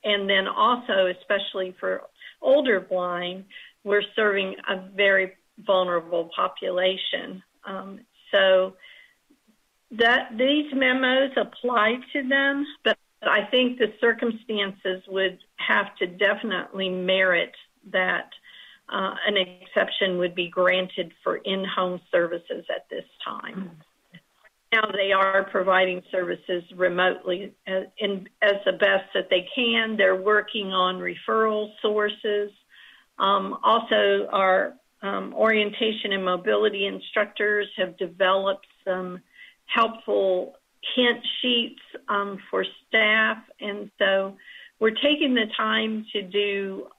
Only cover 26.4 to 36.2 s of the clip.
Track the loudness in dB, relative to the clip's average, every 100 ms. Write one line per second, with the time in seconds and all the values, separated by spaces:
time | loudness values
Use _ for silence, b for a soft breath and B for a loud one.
26.4 | -4 -6 -6 -2 0 2 0 0 -4 -6
27.4 | -6 _ -6 -6 -6 -6 -4 -4 -8 _
28.4 | 2 2 0 2 2 2 0 -6 0 0
29.4 | 0 -2 0 0 0 2 4 4 4 2
30.4 | 2 -6 -4 0 0 0 -6 -8 -2 2
31.4 | 2 0 -4 -4 -2 0 0 -2 -2 -2
32.4 | -4 _ _ B B B B -2 2 2
33.4 | 0 -2 2 2 2 2 4 2 0 2
34.4 | 4 4 2 -6 _ _ -6 -6 -6 0
35.4 | 2 4 0 -2 -2 -2 -4 -2